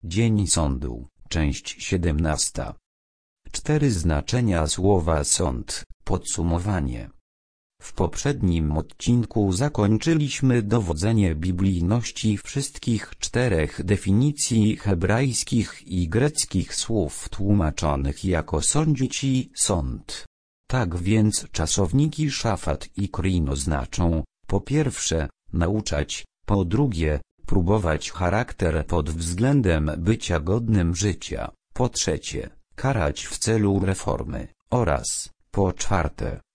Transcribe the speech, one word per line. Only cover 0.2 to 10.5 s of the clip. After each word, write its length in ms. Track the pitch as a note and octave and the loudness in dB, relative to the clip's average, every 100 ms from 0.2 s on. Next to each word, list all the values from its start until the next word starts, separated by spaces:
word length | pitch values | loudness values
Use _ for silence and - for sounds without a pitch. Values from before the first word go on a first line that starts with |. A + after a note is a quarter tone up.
| A#2 G#2+ F#2+ | 4 4 2
sądu, 600 | - D2+ C2 B1 A#1 B1 _ - | 2 0 -2 -4 -10 -12 _ -6
część 540 | E2+ D2+ C2+ - - | 0 0 -2 -8 -12
siedemnasta. 880 | - F#2+ E2+ D2 D#2+ D#2 - - - - _ _ _ _ _ _ - | -4 0 0 2 0 0 -2 -4 -8 -10 _ _ _ _ _ _ -12
Cztery 400 | - - D3+ C#3+ | -10 0 2 2
znaczenia 760 | G2+ E2 D2 - B2 A#2+ F2 D#2 | 2 2 0 0 0 2 2 0
słowa 560 | - F#2 G2 D#2+ D#2 | 2 4 4 4 0
sąd, 600 | C#2+ - F2+ B1+ - - - - | 2 0 0 -2 -6 -10 -10 -14
podsumowanie. 1040 | - F#2+ - - E2+ E2+ F2+ F#2+ C#2 A#1+ G#1+ - _ _ _ _ _ _ | -2 -2 -2 -2 0 0 0 -2 -2 -6 -12 -18 _ _ _ _ _ _
W 120 | - | -16
poprzednim 800 | - F#2 - - C#3+ F#2 E2+ D#2 | -2 -2 0 -4 0 0 2 0
odcinku 800 | D2+ D#2 - - A#2+ A2+ - G2+ | -2 -4 -6 2 2 2 2 2
zakończyliśmy 1080 | F#2 C#3 - G2+ A2 E3 E3 D3 - C3 | 2 0 2 2 4 2 2 0 0 2